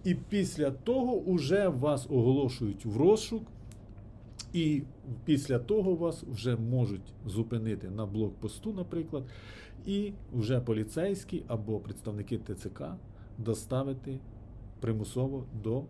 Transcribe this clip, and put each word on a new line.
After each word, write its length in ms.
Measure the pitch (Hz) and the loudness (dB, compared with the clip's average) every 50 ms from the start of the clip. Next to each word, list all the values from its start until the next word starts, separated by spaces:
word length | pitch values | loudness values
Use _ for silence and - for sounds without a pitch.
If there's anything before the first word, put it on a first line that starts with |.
| - | 4
І 120 | 185 170 | 2 2
після 560 | - - - 208 202 185 - - 156 151 139 | 2 0 0 2 2 2 2 2 2 2 2
того 440 | 135 - - 226 247 262 240 254 247 | 2 0 0 2 2 4 4 2 2
уже 520 | 190 - 180 185 170 139 135 180 202 202 | 2 2 4 2 2 4 4 4 6 6
вас 400 | 185 151 123 131 151 147 127 127 - | 4 4 4 4 4 4 2 0 2
оголошують 760 | 151 127 113 123 131 143 143 - - - 120 104 95 101 - | 4 6 8 8 6 6 4 2 2 0 0 -2 -2 -2 -2
в 120 | 113 101 | -2 2
розшук, 460 | 117 147 185 214 214 214 - 233 220 220 - - - - - - - - - - - - - - - - - - - - - - | 6 8 8 8 8 4 -2 -4 -4 -4 -8 -14 -16 -16 -16 -16 -16 -16 -16 -16 -16 -16 -16 -16 -16 -16 -16 -14 -14 -12 -2 0
і 300 | 175 165 151 151 135 127 - - - - 135 120 - - | 2 4 4 4 2 0 -4 -12 -14 -8 -8 -8 -6 4
після 340 | - 151 139 - - 131 117 | 4 4 4 6 2 2 2
того 360 | 127 - 208 220 190 190 180 | 4 4 4 4 6 4 4
вас 280 | 165 170 165 156 - - | 4 2 0 0 -2 -6
вже 320 | 175 135 98 101 127 120 | -8 -6 -2 0 0 0
можуть 580 | 113 113 117 123 127 123 - 101 92 92 - - - - | 2 2 2 4 4 4 2 2 -4 -6 -12 -14 -10 -8
зупинити 640 | 107 92 110 113 113 120 113 110 110 107 - - 92 | -4 0 0 0 0 0 -2 0 0 -2 -2 -4 -6
на 160 | 98 107 110 | -4 -4 -4
блокпосту, 680 | 101 98 107 110 101 92 - 107 107 - - - 220 214 | -2 0 0 0 0 0 -4 -8 -8 -8 -6 -6 -6 -4
наприклад, 500 | 190 175 - - 170 156 160 160 143 127 - - - - - - - - - - - - | -4 -6 -4 -4 -4 -4 -2 -4 -4 -4 -6 -12 -14 -14 -14 -16 -16 -16 -16 -16 -10 -4
і 280 | 185 196 202 208 202 202 - - - - | -2 0 0 0 -2 -6 -10 -12 -4 -2
вже 260 | 123 110 107 131 123 | 0 2 2 2 2
поліцейські 840 | 123 120 113 107 107 - - 160 170 196 196 190 - - - 170 - | 2 2 2 2 2 0 0 0 0 0 0 -2 -4 -6 -6 -6 -4
або 320 | - 120 110 104 110 110 101 | -2 -4 -4 -2 -2 -2 -2
представники 580 | 90 110 107 - - 113 104 104 101 - 117 | -2 -6 -10 -6 -6 -6 -4 -4 -4 -2 -4
Т 180 | 101 - - 104 | -4 -4 -6 -8
Ц 140 | - - 101 | -6 -6 -10
К 280 | 92 - - 160 180 185 - - - - - - - | -8 -8 -8 -8 -8 -10 -12 -16 -16 -16 -16 -14 -10
доставити 840 | - 113 117 110 107 - - 131 127 135 139 135 127 - 139 135 135 - - - - - - - - - - - - | -6 -2 0 0 -2 -2 -2 0 0 0 0 -2 -4 -6 -8 -8 -8 -10 -12 -14 -14 -14 -14 -14 -14 -14 -14 -8 -4
примусово 640 | - 113 113 107 107 - - 123 127 135 139 135 123 - - 110 101 | 0 0 0 0 0 -2 0 0 0 0 0 -4 -6 -6 -8 -4 -2
до 200 | 110 117 135 156 | 0 0 0 -2